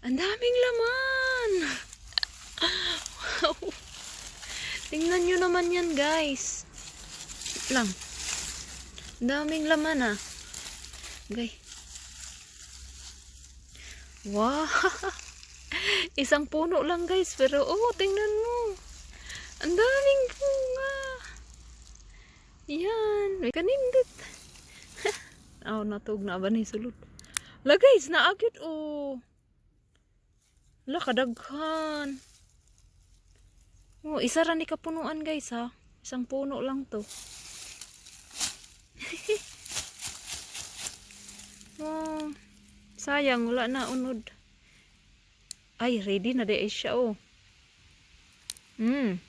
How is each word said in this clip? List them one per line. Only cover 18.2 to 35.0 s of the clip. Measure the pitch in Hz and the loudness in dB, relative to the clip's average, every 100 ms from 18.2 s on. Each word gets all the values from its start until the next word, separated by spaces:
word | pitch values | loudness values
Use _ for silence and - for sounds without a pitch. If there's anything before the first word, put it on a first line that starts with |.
| 427 427 | 2 2
mo. | 453 480 453 381 - - - - - - - - | 0 0 -2 -4 -12 -18 -18 -18 -14 -14 -14 -6
Ang | 302 349 | 0 4
daming | 466 539 554 554 508 - | 6 6 6 4 2 0
bunga. | 554 539 523 508 539 539 539 508 - - - - - - - - - - - - - - - | 0 2 0 -2 -2 -4 -6 -8 -12 -16 -18 -20 -20 -20 -20 -20 -20 -20 -20 -20 -20 -20 -8
Yan. | 294 370 453 427 415 403 392 | -2 0 2 2 2 2 0
May | 262 | 0
kanindot. | 311 359 554 508 523 494 - - - - - - - - - - | 0 2 2 4 4 4 0 -16 -16 -18 -20 -20 -20 -18 -4 -2
<laughs> | - - - - - | -2 -10 -20 -20 -14
Oh, | - 220 214 | -6 -4 -2
natug | 208 - 208 202 | -4 -4 -4 -2
na | 180 | -2
ba | 190 | 2
ni | 226 214 | 2 0
sulod? | 214 240 - - - - - - - | -4 -6 -10 -20 -20 -8 -8 -8 -6
La, | 262 302 | 6 10
guys, | 539 480 269 | 12 12 8
naagyot, | 320 277 381 453 - | 6 6 6 2 0
oh. | 311 311 302 294 285 262 - _ _ _ _ _ _ _ _ _ _ _ _ _ _ _ - | -6 -4 -4 -4 -4 -6 -10 _ _ _ _ _ _ _ _ _ _ _ _ _ _ _ -4
La, | 302 | -4
kadaghan. | - 240 254 226 - 277 311 320 311 302 285 269 - - _ _ _ _ - _ _ - _ - - - - - - - | 0 2 2 -2 -8 -6 -2 -2 -2 -4 -4 -8 -12 -20 _ _ _ _ -20 _ _ -20 _ -20 -20 -20 -20 -20 -20 -14
Oh, | 311 302 | -4 0
isa | 247 320 | 2 4
ra | 330 330 | 2 2
ni | 320 | -2
kapunuan, | 311 - 320 | -4 -4 -6